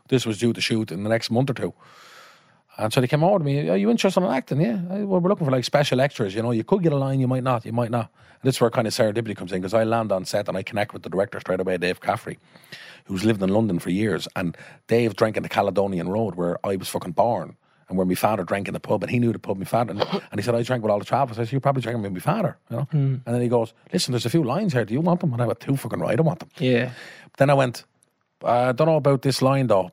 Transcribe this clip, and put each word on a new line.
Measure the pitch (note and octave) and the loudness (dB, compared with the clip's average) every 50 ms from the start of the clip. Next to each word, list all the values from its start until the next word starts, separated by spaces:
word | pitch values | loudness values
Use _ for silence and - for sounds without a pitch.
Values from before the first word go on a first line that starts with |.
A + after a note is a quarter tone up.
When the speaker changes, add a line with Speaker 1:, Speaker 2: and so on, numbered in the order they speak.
| _ | _
Speaker 1:
this | - C3+ B2 - | 0 0 0 2
was | A#2 G#2+ F2 | 0 -2 0
due | A#2 A#2 A2+ | 0 0 0
to | - | 0
shoot | - - A#2 A2 A2 - | -2 -2 0 -2 -2 -2
in | D#2+ F#2+ G2+ | -4 -4 -2
the | G#2+ | 0
next | A2+ A2+ - - | 0 0 0 0
month | A2+ A#2 C#3 B2+ | 0 0 2 0
or | A#2 | -2
two. | G#2 G#2 F2 - _ - - - - - - - - - - - _ _ _ _ _ _ _ - | -4 -4 -6 -6 _ -20 -20 -20 -20 -20 -20 -20 -20 -20 -20 -20 _ _ _ _ _ _ _ -6
And | - G#2+ A2 | -4 -2 0
so | - C3 | 2 2
they | B2 | 2
came | B2+ D#3 D3 D#3+ | 2 2 2 4
over | F#3 G#3 F#3+ | 4 4 2
to | D3 | 2
me, | C#3 C#3 C#3+ D#3 D#3+ | 0 0 0 2 2
"Are | F3+ | 2
you | G3+ G3+ A3 | 2 4 2
interested | A#3+ A3 - F#3+ - F#3+ F3+ | 2 4 2 2 2 2 2
in | - | 2
acting?" | C4 C4 - - - C#3 | 0 -2 -2 -2 0 0
"Yeah, | F3 A#3 A#3 F#3+ E3+ F3+ | 0 0 0 -2 -4 -4
I, | F#3+ G3+ G#3 | -6 -4 -2
well, | G3 F#3+ F3+ | 0 0 2
we're | E3+ F#3 | 2 2
looking | - - E3 | 0 0 0
for, | C3+ | 0
like, | C3 B2+ A#2 | 0 0 0
special | - - C#3+ C#3+ - C3 B2 | 2 2 2 2 2 2 2
extras. | C3+ C#3 - - A2+ F#2+ F#2 | 2 0 0 -2 -2 -2 -2
You | A2+ | -2
know, | A2+ A#2+ | -2 0
you | A2+ A2 A2 | 0 0 0
could | - F#3+ G#3+ | 2 2 2
get | E3+ D#3+ C#3+ | 2 2 2
a | |
line, | C#3 C3+ C3+ C3+ C3+ | 0 0 0 0 0
you | B2+ | 2
might | B2 C3 C3 B2 | 2 0 0 0
not, | C3 B2 A2+ - | 0 -2 -2 -2
you | A2 A2+ | -4 -2
might | A#2+ A#2+ G#2+ | -2 -2 0
not." | A#2+ A#2 G#2+ - _ _ - - - _ | -2 -2 -4 -6 _ _ -20 -20 -10 _
And | - C3+ | 0 0
this | B2+ | 2
is | - | 4
where | B2 A2+ | 2 2
kind | - B2+ A2+ | 4 2 0
of | G#2+ - | 0 2
serendipity | - A2+ G#2+ G2+ A#2 A#2 G#2+ G2 | 2 2 2 2 0 -2 -4 -6
comes | - F#2+ F2 | -8 -6 -6
in, | G2 F#2 | -4 -4
'cause | F#2 F#2 A2 | -2 0 0
I | A2+ A2+ | 2 2
land | A2 A2+ A#2 A2 G#2 | 2 0 0 0 0
on | G2 F#2+ F2+ | -2 -2 -2
set | - - G#2 G2+ | -2 -4 -4 -2
and | - - | -4 -4
I | F#2+ - | -6 -6
connect | - - G2+ G#2 - - | -4 -4 -4 -4 -4 -6
with | F2+ - | -10 -10
the | F2 | -4
director | F2 F#2+ G2+ - - G2+ | -2 -2 -2 -2 -4 -6
straight | - - F#2 F#2 | -4 -2 -2 -2
away, | F#2 F#2+ F#2 | 0 -2 -2
Dave | E2+ F2 F2+ F2+ - | 0 0 -2 -2 -2
Caffrey, | - G2+ G2 A#2 - F#2 - - _ _ - - - - - - - - - - _ | -2 -2 -2 -2 -4 -10 -14 -14 _ _ -20 -20 -20 -20 -20 -20 -20 -20 -20 -18 _
who's | - G2 F#2 G2+ | -8 -4 0 2
lived | A2 A2+ F#2+ F#2+ | 2 2 2 2
in | F#2+ | 2
London | G2 A2 A2+ G#2 F2+ | 2 2 2 2 0
for | E2+ - F#2 | -2 -2 -2
years. | F2+ G2 A2 G#2+ E2+ D#2+ - - - | -2 0 0 0 -2 -2 -6 -6 -6
And | - F#2 E2+ - - - - - - _ | -4 -4 -4 -6 -8 -14 -20 -20 -14 _
Dave | - A2+ A#2+ A#2+ A2+ G2 | 0 2 2 2 2 0
drank | - A2+ A2 G#2 | 0 0 0 0
in | G2+ - | -2 -6
the | F2+ | -2
Caledonian | - G#2+ G2+ G2 F2+ G2+ G2 G2 F#2+ E2+ E2+ F2+ | 0 0 0 2 2 0 0 0 0 -2 -2 -2
Road | F#2+ A2 A2+ G2 E2+ | -2 -2 -2 -2 -2
where | F2+ F2 F2 F2 - - | -2 -2 -2 -2 -4 -4
I | G2+ G2 | -4 -4
was | F#2+ F#2 | -4 -4
fucking | - - G#2 - F#2 | -6 -6 -6 -6 -2
born. | E2 - G#2 A#2+ A2+ F#2 D2+ - - _ _ _ _ _ _ - | 0 0 2 2 0 -2 -6 -8 -14 _ _ _ _ _ _ -4
And | F#2 | -2
where | F#2+ F#2 | 0 0
my | F#2 F2+ | 0 0
father | - - G#2+ A2 G2 F2 | 0 0 0 0 0 -2
drank | E2 G2+ G2 G2 G2 | -2 -4 -4 -4 -4
in | E2+ | -8
the | - | -6
pub, | - - G#2 G2 - | -4 -2 -2 -2 -2
and | - | 0
he | B2+ A#2+ | 0 2
knew | A#2+ A#2 G2+ | 2 0 0
the | F#2+ | -2
pub, | - - G2+ | -4 -6 -6
my | G2 F#2+ | -6 -4
father, | - - A2+ A#2+ A2 | -2 -2 -2 -2 -2
and, | G#2 G2+ | -4 -4
and | - - F#3+ G3+ - - - G#2 | -4 -2 -4 -6 -6 -6 -6 -4
he | |
said, | G#2 A#2+ A#2 | -2 0 0
"I | A#2+ A#2 | 0 0
drank | B2 B2+ A#2+ G#2+ | -2 -2 0 0
with | G#2+ | 0
all | G2+ G#2 | 0 0
the | - | 0
Travellers." | - - B2+ C#3 A#2+ G#2+ | 0 0 0 0 0 -2
I | A2+ A#2 | -4 -4
said, | A2+ | -2
"You | C3+ C3+ | -2 0
probably | - C#3 C#3 C3 | 0 0 0 0
drank | A2+ A2 A#2+ A#2 | -2 -4 -4 -4
with | G2 G2 F#2 | -4 -4 -6
my | F2+ | -4
father, | - D3 F#3 A3+ F#3 - - _ _ - | -2 -2 0 0 -2 -4 -4 _ _ -8
you | A#2 | -6
know?" | B2 C#3+ - | -6 -4 -2
Speaker 2:
Hmm. | - | 0
Speaker 1:
And | D3 C#3 C3+ C3 C3 B2+ A#2+ A#2+ | 0 2 0 0 -2 -2 -2 0
then | B2 | 0
he | B2 A#2 | 2 2
goes, | B2 A#2 A2+ - - _ _ - | 2 2 0 -2 -6 _ _ -4
"Listen, | - F3+ - - B2 | -2 -2 0 0 -2
there's | A#2 - | -2 0
a | A#2 | 0
few | D#3+ E3 | 2 2
lines | D3 A2 C3+ F#3 A3+ F#3 | 2 0 0 -2 0 0
here. | B2+ B2 G#2+ | 0 0 0
Do | A2 A2+ | 0 0
you | C#3+ | 0
want | E3 F3+ F3 E3+ | 2 2 2 2
them?" | - D3+ A#2+ | 0 0 0
And | A#2 | 0
I | A#2+ | 0
went, | A2 F#2+ - | 0 -2 -2
"Too | - C#3+ C#3 | -2 -4 -2
fucking | C#3 - A#2 - - | -2 -4 -4 -4 -4
right, | - - G#2+ | -2 0 2
I | B2 | 2
want | E3 D#3 - - | 2 2 0 -2
them." | - - - | -8 -12 -6
Speaker 2:
Yeah. | - D3+ B2+ B2 A#2+ B2 B2+ A#2+ - - - - - - - _ | -2 0 2 2 2 0 -2 -6 -12 -18 -20 -20 -20 -20 -6 _
Speaker 1:
Then | - C#3 C#3+ | 2 4 4
I | C#3+ | 4
went, | C#3 C3 B2 A#2 - - _ _ _ _ _ _ _ _ _ _ - | 4 4 2 -2 -6 -14 _ _ _ _ _ _ _ _ _ _ -4
"I | - - A#2 B2 B2 B2+ | 0 2 2 4 4 2
don't | B2 A2+ D#3 | 2 4 4
know | E3 D#3+ | 4 4
about | D3+ C3+ C#3+ C#3 C3 | 4 4 4 4 4
this | - C#3 B2+ - | 2 0 0 2
line, | C3 C3 C#3 C#3 C3 | 2 4 4 4 4
though. | A2+ G2+ F#2+ F2+ F2+ | 4 4 4 2 0